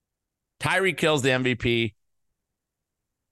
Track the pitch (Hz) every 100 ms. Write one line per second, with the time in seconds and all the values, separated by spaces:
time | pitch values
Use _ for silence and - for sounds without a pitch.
0 | _ _ _ _ _ - 147 180 190 147
1 | 160 151 131 127 127 120 127 117 113 -
2 | _ _ _ _ _ _ _ _ _ _
3 | _ _ _